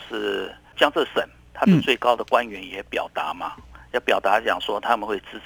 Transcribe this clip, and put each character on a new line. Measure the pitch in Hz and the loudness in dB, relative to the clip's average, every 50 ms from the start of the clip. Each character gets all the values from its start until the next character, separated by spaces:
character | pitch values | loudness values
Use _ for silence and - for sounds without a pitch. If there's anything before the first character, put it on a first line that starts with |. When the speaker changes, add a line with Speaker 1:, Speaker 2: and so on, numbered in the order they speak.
| - | -12
Speaker 1:
是 | - 117 110 104 101 98 95 95 90 - - - - - | -8 -6 -4 -2 -2 -2 -2 -4 -8 -10 -16 -20 -8 0
江 | - 156 147 | 2 2 2
浙 | - 165 135 - - | 2 0 -2 0 -2
省， | - - - - - - - | -4 -4 -4 -8 -20 -20 -12
它 | - - - | -4 2 4
的 | 202 185 147 | 6 6 6
最 | 127 139 123 | 6 2 0
高 | - - 120 120 | 2 4 2 2
的 | 113 107 | 2 2
官 | - 127 120 120 | 2 2 2 2
员 | 113 101 95 95 | 0 -8 -12 -12
也 | 92 98 95 98 | -12 -10 -12 -10
表 | - - 92 - - | -6 -6 -6 -6 -6
达 | - - 76 78 80 | -6 -6 -6 -6 -6
嘛， | 87 82 - - | -8 -8 -10 -10
Speaker 2:
嗯。 | - - - - - - - - | -12 -20 -20 -20 -20 -12 -4 -4
Speaker 1:
要 | 123 | -2
表 | - - 104 95 | 0 2 0 2
达 | - 98 101 110 | 2 2 2 2
讲 | 117 110 90 90 | 2 0 -2 -2
说 | - - 104 104 | -2 -4 -4 -4
他 | - - 117 | 0 0 0
们 | 110 104 | 0 0
会 | 107 107 95 | -4 -6 -6
支 | - - - 107 - | -6 -10 -16 -14 -14